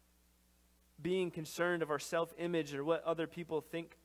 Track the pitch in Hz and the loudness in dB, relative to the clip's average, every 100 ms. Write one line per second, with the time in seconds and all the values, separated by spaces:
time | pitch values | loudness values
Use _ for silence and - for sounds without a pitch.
0 | _ _ _ _ _ _ _ _ _ - | _ _ _ _ _ _ _ _ _ -8
1 | 156 185 180 165 156 - 175 175 151 143 | 0 2 0 -2 -6 0 2 2 2 0
2 | - 170 165 - 175 170 147 143 143 165 | 0 0 0 -2 0 0 0 0 2 2
3 | 165 165 156 175 165 156 147 170 165 - | 2 0 0 -4 -2 -2 -2 -6 -8 -12